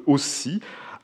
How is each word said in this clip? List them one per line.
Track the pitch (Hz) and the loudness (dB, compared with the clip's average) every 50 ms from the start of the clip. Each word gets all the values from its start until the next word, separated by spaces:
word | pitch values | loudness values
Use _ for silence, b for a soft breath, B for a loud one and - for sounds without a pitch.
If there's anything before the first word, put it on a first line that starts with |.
| - | 4
aussi | 151 143 139 - - - - - 139 170 214 B B B B B B B B | 6 6 6 4 0 -4 -4 -4 -4 -4 -4 B B B B B B B B